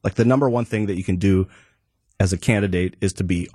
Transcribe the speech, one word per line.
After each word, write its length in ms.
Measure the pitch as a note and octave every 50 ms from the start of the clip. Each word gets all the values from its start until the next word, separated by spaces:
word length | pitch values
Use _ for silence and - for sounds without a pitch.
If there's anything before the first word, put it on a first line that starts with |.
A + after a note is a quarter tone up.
Like, 120 | - - -
the 100 | - A2+
number 240 | A#2+ C3 C3+ C#3+ B2+
one 160 | A#2 A#2+ A#2
thing 220 | - A2+ G#2+ G#2+
that 100 | G2+ F#2+
you 80 | F2+ F#2
can 120 | - F#2
do 320 | F2+ G2 G2 F#2+ F#2 F#2+ - - - _ _ _ _ _ _ _ _ _ _ _ -
as 120 | G2+ F#2
a 60 | F#2 E2+
candidate 580 | - - A2+ G2+ G2+ G2 F2+ F2+ F#2 F#2 - -
is 120 | - F#2+ -
to 100 | - F#2+
be 240 | F2 F#2 F2 F2 -